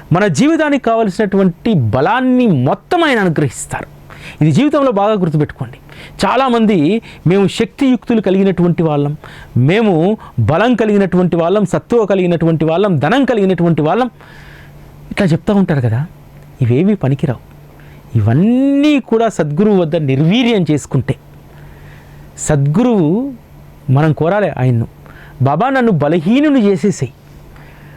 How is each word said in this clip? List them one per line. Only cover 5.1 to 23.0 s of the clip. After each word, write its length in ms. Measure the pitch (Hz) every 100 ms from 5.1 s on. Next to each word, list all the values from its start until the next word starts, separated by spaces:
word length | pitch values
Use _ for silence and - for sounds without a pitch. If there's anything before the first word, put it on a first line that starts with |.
గుర్తుపెట్టుకోండి. 640 | 214 175 147 147 - 135 - - - - - 196
చాలామంది 760 | 240 269 233 214 190 147 226 - - 156
మేము 200 | 196 185
శక్తియుక్తులు 760 | - 226 - 269 254 - 226
కలిగినటువంటి 640 | 196 190 196 175 175 165
వాళ్ళం, 340 | 160 147 143 151 - - - 120
మేము 600 | 135 208 214 160 185 220 - -
బలం 360 | 110 165 240 233
కలిగినటువంటి 600 | 220 202 190 180 180 170
వాళ్ళం, 300 | 165 214 196
సత్తువ 400 | - - 240 202
కలిగినటువంటి 600 | 185 180 165 165 160 160
వాళ్ళం, 300 | 170 208 147
ధనం 260 | 143 262 262
కలిగినటువంటి 560 | 233 190 175 170 160
వాళ్ళం, 280 | 151 214 254 - - - - - - - - - -
ఇట్లా 160 | - 190
చెప్తూ 260 | 160 -
ఉంటారు 280 | 202 175 143
కదా. 240 | 120 117 160 - - - - -
ఇవేవి 340 | 117 123 190 202
పనికిరావు. 560 | 131 139 - 113 - - - - - - - 113
ఇవన్నీ 840 | 104 135 214 247 277 277 302 285
కూడా 300 | - 226 226
సద్గురువు 520 | - 151 151 214 190
వద్ద 140 | 156 165
నిర్వీర్యం 720 | 139 135 160 233 240 214 151
చేసుకుంటే, 440 | 147 - 139 - - - - - - - - - - - - - -
సద్గురువు 960 | - 151 143 170 254 208